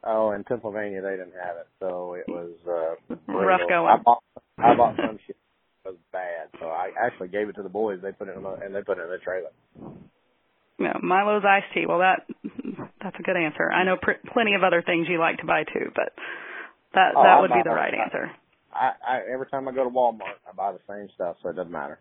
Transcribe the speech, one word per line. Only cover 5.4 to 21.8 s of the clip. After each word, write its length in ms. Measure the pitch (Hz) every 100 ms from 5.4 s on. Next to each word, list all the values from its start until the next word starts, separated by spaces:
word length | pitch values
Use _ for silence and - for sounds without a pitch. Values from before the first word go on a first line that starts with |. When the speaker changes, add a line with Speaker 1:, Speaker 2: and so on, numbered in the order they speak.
| _ _ _ _
Speaker 1:
It 40 | -
was 80 | 90 82
bad, 360 | 92 90 85 73 -
so 60 | 82
I 220 | 80 95 -
actually 240 | 117 - 90
gave 200 | 98 104
it 60 | 95
to 60 |
the 40 | 95
boys. 300 | 95 110 98
They 120 | 95
put 160 | 95 101
it 80 | 95
in 80 |
the, 80 | 95 95
and 80 | 98
they 80 | 98
put 160 | 101 92
it 40 |
in 80 | 85
the 80 | 90
trailer. 320 | - 92 82 _ _ - - - - _ _ _ _ _ _ _
Speaker 2:
No, 140 | - -
Milo's 400 | 180 185 208 208
iced 300 | 196 196 196
tea. 120 | - -
Well, 100 | 170
that, 240 | 185 - - - - - - 190 - _
that's 140 | 190 -
a 40 |
good 120 | 175 180
answer. 320 | 160 151 165
I 100 | 170
know 140 | 185 185
pr-, 220 | - - -
plenty 220 | - 220
of 80 | 202
other 200 | 185 170 165
things 220 | 170 160
you 80 | 175
like 200 | 165 -
to 80 | -
buy 180 | 165
too, 260 | 156 - - -
but 160 | - - - - - - - _ _
that, 200 | - 180 -
Speaker 1:
Oh, 60 |
Speaker 2:
that 140 | 135 185
Speaker 1:
I 20 |
Speaker 2:
would 80 | 185
be 40 | 120
Speaker 1:
buy 40 |
Speaker 2:
the 60 | 113
right 180 | - -
Speaker 1:
I, 80 | -
Speaker 2:
answer. 260 | - - - - _ _ _
Speaker 1:
I, 180 | - 127 -
I, 180 | - 127 98
every 120 | 127 131
time 180 | 139 135
I 60 |
go 100 | 127
to 80 | 127
Walmart, 480 | 127 123 113 98 - -
I 60 | 92
buy 140 | 98
the 80 | 90 _
same 200 | 101 98 _
stuff, 180 | 90 80
so 60 | 90
it 80 | 82
doesn't 160 | 87
matter. 260 | 85